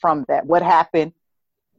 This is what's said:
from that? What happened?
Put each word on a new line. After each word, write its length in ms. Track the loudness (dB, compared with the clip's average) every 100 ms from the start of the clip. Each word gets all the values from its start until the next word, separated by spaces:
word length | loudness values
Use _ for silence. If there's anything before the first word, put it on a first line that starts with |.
from 240 | -4 -2 -2
that? 160 | -4 0
What 160 | 0
happened? 500 | 2 0 0 -2 -4 -8 _ _ _ _ _